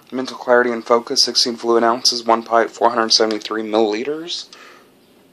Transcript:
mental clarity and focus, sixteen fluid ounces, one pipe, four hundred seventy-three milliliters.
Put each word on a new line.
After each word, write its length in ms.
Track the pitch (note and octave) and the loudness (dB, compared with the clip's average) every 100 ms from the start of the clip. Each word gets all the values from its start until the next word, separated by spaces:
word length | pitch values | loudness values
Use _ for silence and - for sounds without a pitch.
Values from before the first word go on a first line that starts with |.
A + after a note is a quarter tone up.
| - | -10
mental 260 | B2+ C3 B2 | -8 -8 -8
clarity 320 | - A#2+ B2 | 2 4 4
and 160 | A#2 A2+ | -2 0
focus, 380 | A#2+ A#2 C3 | 0 2 -2
sixteen 320 | - A#2+ C3 A#2 | 0 0 -2 -2
fluid 280 | A#2 A#2 | 0 2
ounces, 400 | A#2 B2 - A#2+ | 2 2 -2 -2
one 200 | A2+ A2+ | 0 0
pipe, 260 | A2+ A#2 G#2 | 2 0 0
four 220 | - A2+ | 0 0
hundred 180 | A#2+ A2+ | 2 0
seventy-three 540 | - A2 G#2+ - G#2+ | 2 0 -2 -4 -6
milliliters. 840 | A2 G#2+ G#2+ G#2+ C3+ D#3 E3+ - - - - - _ _ _ _ _ | 0 2 2 0 -4 -8 -8 -12 -12 -20 -20 -20 _ _ _ _ _